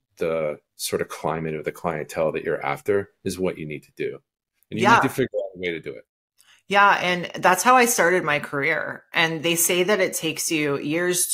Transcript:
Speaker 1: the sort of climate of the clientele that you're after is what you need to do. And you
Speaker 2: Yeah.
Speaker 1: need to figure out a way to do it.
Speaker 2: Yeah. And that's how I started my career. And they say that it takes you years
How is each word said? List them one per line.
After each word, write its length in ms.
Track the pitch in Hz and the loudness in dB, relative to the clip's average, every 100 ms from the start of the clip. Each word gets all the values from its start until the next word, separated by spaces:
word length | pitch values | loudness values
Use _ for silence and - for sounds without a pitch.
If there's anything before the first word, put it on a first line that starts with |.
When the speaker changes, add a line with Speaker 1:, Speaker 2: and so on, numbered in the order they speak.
| _ - | _ -6
Speaker 1:
the 420 | 82 82 78 71 _ - | -4 -2 -4 -6 _ -12
sort 260 | - 92 | -6 -4
of 60 | - | -4
climate 460 | - 78 80 80 | -4 -4 -4 -4
of 100 | 78 | -6
the 80 | 78 | -8
clientele 580 | - 87 76 73 87 78 | -6 -6 -4 -6 -2 -2
that 120 | 78 | -2
you're 200 | 82 76 | -4 -4
after 460 | 71 71 - 101 98 _ | -4 -6 -2 -2 -2 _
is 140 | 98 90 | -8 -4
what 200 | 92 - | -4 -6
you 80 | 78 | -10
need 160 | 73 | -12
to 80 | _ - | _ -8
do. 220 | 65 69 _ _ _ _ _ | -8 -8 _ _ _ _ _
And 80 | 104 | 0
you 60 | |
Speaker 2:
Yeah. 100 | 202 226 | 4 4
Speaker 1:
need 60 | |
to 60 | 131 | 2
figure 200 | 135 123 - | -2 -2 -2
out 180 | 95 90 | -8 -6
a 20 | |
way 120 | 90 | -6
to 100 | 80 | -6
do 100 | 76 | -8
it. 120 | 60 - _ _ _ _ _ - | -14 -18 _ _ _ _ _ 0
Speaker 2:
Yeah. 280 | 196 202 180 | 4 6 4
And 220 | 180 180 - - | 0 -2 -4 0
that's 200 | 180 185 | 2 4
how 100 | 240 254 | 6 6
I 100 | 233 | 6
started 360 | 220 175 180 | 4 4 4
my 160 | 156 147 | 2 -2
career. 680 | - 143 143 156 - - _ | -2 -4 -2 -2 -4 -10 _
And 300 | - 165 160 | 0 0 0
they 140 | 170 170 | 0 0
say 260 | - 180 | 2 2
that 160 | 185 208 | 2 2
it 160 | 180 | 2
takes 380 | - 160 151 - | 0 -6 -4 -2
you 260 | 160 147 147 | 0 0 -2
years 480 | 147 165 180 175 - | -2 -2 0 0 -2